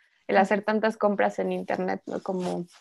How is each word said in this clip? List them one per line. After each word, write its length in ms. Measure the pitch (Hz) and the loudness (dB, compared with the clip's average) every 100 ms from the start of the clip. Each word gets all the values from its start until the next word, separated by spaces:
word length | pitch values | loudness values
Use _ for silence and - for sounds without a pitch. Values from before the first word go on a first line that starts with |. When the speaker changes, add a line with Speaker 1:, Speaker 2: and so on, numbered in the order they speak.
| _ _ - | _ _ 0
Speaker 1:
El 100 | 202 | 4
Speaker 2:
Ujú. 20 | |
Speaker 1:
hacer 240 | 208 202 | 4 2
tantas 340 | 214 214 220 220 | 0 0 0 2
compras 420 | 208 202 202 202 | 0 2 0 0
en 140 | 190 | -4
internet, 500 | 180 190 185 185 190 - | -4 -4 -4 -2 -4 -6
¿no? 160 | 180 | -8
Como 440 | - 185 180 175 175 - | -4 -4 -4 -6 -8 -14